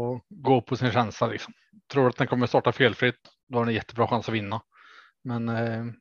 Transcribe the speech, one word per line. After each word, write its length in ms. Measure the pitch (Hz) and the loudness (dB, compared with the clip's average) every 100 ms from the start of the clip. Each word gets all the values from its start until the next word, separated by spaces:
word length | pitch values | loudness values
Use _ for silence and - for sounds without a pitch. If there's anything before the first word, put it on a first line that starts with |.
| 120 | -4
och 120 | 123 - | -6 -10
gå 320 | 202 131 127 | -6 2 2
på 140 | - 123 | 2 -2
sin 140 | 127 | 0
känsla, 340 | 123 107 - 113 | 2 0 0 -4
liksom. 280 | 104 - - _ _ - | -4 -10 -18 _ _ -6
Tror 160 | 139 123 | 2 2
att 80 | - | 2
den 100 | 117 | 0
kommer 200 | 123 120 | 0 2
starta 260 | 131 123 | 2 2
felfritt, 480 | - 127 98 123 - _ _ - | 4 4 4 0 -2 _ _ -6
då 100 | 120 | -2
har 40 | |
den 40 | 117 | 0
en 60 | |
jättebra 320 | 110 - 117 113 | -2 -2 -2 0
chans 200 | 117 113 | 0 -2
att 60 | |
vinna. 280 | 113 101 107 - _ - - - _ | -4 -4 -6 -8 _ -20 -20 -20 _
Men, 260 | 127 117 117 | -8 -4 -2
eh, 380 | 117 117 113 117 117 | -2 -2 -4 -8 -12